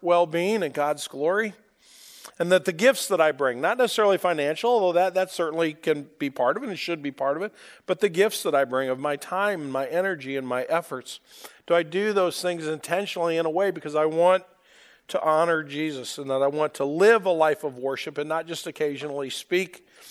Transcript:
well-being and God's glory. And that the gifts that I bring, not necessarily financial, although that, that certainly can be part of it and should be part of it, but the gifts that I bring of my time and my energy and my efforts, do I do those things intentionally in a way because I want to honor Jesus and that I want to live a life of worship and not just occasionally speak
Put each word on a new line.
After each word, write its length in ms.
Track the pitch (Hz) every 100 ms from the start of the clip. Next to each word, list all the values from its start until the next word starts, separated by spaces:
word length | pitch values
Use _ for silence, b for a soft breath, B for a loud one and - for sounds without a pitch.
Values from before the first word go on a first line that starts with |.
well-being 640 | 175 175 175 165 180 220
and 100 | 160
God's 340 | 131 147 147 -
glory. 440 | 135 151 196 220 - _ _ B B B B B -
And 120 | 175
that 140 | 185 -
the 80 |
gifts 340 | 160 233 262 -
that 120 | 185
I 120 | 156
bring, 300 | 139 135 120
not 160 | 160 247
necessarily 380 | 247 - 208 185
financial, 520 | 180 165 143 160 233
although 240 | 240 185
that, 220 | 170 185 185
that 160 | 185
certainly 420 | - 165 160 165
can 340 | 156 - 151 143 _
be 100 | 143
part 260 | - 127 175
of 80 |
it 60 | 262
and 80 | 170
should 240 | - 165
be 80 | 143
part 260 | 135 135 151
of 60 |
it, 100 | 202 B B B -
but 120 | 180
the 100 | 208
gifts 340 | 170 214 -
that 100 | 175
I 100 | 143
bring 260 | 131 131 131
of 100 | 127
my 160 | 147 143
time 460 | - 185 202 190
and 100 | 143
my 160 | 131 135
energy 500 | 165 190 170 131 135
and 100 | 127
my 160 | 123
efforts, 560 | 127 165 170 131 - - B B B B -
do 80 |
I 100 | 170
do 300 | 160 175 214
those 280 | 202 180 -
things 260 | 180 175 156
intentionally 720 | 156 - 175 202 185 170 165
in 80 | 165
a 40 |
way 220 | 160 196
because 240 | 165 151 151
I 100 | 156
want 380 | 160 175 185 185 _ b b b b -
to 140 | -
honor 400 | 156 156 170 160
Jesus 540 | 147 147 156 135 117 -
and 120 | 135
that 140 | 135
I 40 | 139
want 280 | 147 151 -
to 100 | 143
live 400 | 156 202 226 190
a 60 |
life 320 | 170 156 151
of 140 | 151 127
worship 420 | 131 135 - 143
and 100 | 147
not 160 | 160 165
just 220 | 160 -
occasionally 640 | - 151 139 147 143 135
speak 560 | - - 180 180 - B B B